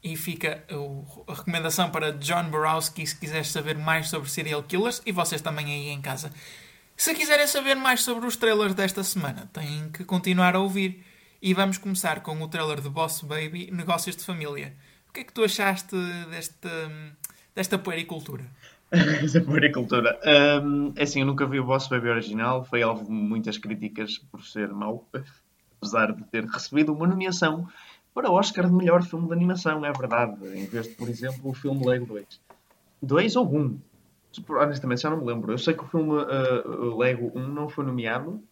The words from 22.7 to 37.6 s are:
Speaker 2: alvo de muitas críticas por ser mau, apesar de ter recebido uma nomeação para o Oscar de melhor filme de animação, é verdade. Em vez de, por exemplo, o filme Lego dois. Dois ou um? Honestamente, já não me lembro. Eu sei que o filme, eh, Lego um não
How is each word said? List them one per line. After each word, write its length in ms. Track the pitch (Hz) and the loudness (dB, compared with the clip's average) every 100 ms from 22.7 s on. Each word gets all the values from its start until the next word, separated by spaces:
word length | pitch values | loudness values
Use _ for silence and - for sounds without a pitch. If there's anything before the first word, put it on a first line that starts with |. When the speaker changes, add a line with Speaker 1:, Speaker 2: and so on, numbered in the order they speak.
| 120 | 2
Speaker 2:
alvo 240 | 113 110 104 | 2 0 -4
de 60 | |
muitas 460 | 110 104 110 110 104 | -2 0 0 -2 -6
críticas 600 | 104 107 107 107 107 - | -6 -6 -6 -8 -8 -8
por 260 | - - | -12 -20
ser 260 | - 107 101 | -12 -6 -4
mau, 380 | 101 104 120 _ 131 135 - _ _ _ _ | -4 -6 -6 _ -12 -12 -20 _ _ _ _
apesar 340 | 107 113 107 | -2 2 2
de 120 | 107 - | 0 -4
ter 200 | 113 110 | -6 -4
recebido 480 | - - 139 151 | -8 -2 2 2
uma 140 | 151 170 | 4 2
nomeação 600 | 185 185 180 165 160 175 - - - _ | 2 0 2 0 0 -6 -12 -20 -20 _
para 160 | - 247 | -2 2
o 40 | |
Oscar 340 | 180 202 - 180 | 4 2 2 4
de 60 | |
melhor 280 | 180 180 175 | 6 8 6
filme 240 | 175 165 165 | 4 -4 -2
de 60 | |
animação, 500 | 170 175 180 165 156 | 2 2 2 0 0
é 80 | 147 | -2
verdade. 540 | 135 127 117 117 101 95 95 | -4 0 2 2 -2 -10 -10
Em 100 | 98 | -6
vez 220 | 117 113 | -6 -8
de, 60 | |
por 160 | - 117 | -8 -8
exemplo, 400 | 117 127 131 135 | -6 -8 -8 -8
o 40 | |
filme 300 | 131 143 135 | -6 -2 0
Lego 220 | 127 127 120 | 2 2 0
dois. 360 | 107 - - _ - _ _ _ _ | -10 -12 -20 _ -20 _ _ _ _
Dois 340 | 139 143 214 240 | 2 4 4 4
ou 160 | 233 | 2
um? 280 | 147 139 143 - _ _ _ _ - - | 2 0 -2 -10 _ _ _ _ -18 -4
Honestamente, 520 | 139 147 139 135 123 | 2 2 2 -2 0
já 80 | 156 | 0
não 80 | 160 | -2
me 80 | 123 | -2
lembro. 260 | 117 110 | -4 -2
Eu 60 | 120 | 0
sei 160 | 165 | 0
que 100 | 156 | 0
o 40 | - | 0
filme, 340 | 170 156 151 | 0 2 0
eh, 420 | 143 135 131 123 - 120 120 110 | 2 0 2 2 0 -4 -4 2
Lego 340 | 123 123 117 | 2 2 -2
um 140 | 123 131 | -4 -6
não 200 | 147 | -6